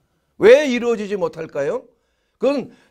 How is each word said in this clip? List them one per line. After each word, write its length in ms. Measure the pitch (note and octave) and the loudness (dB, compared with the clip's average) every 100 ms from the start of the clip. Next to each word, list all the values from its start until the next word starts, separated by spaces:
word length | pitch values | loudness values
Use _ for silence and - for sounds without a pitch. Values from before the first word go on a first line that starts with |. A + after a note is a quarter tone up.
| _ _ _ - | _ _ _ 2
왜 300 | G3+ C#4 D4 | 6 6 4
이루어지지 480 | A#3+ A#3+ A3 G3+ G3+ | -4 -4 -4 -6 -6
못할까요? 720 | E3 D#3+ D#3+ D3 C#3+ A#3+ - _ _ _ _ - | -8 -10 -12 -8 -6 -8 -12 _ _ _ _ -4
그건 340 | B3+ C#4+ D#3 _ _ | -2 -2 -8 _ _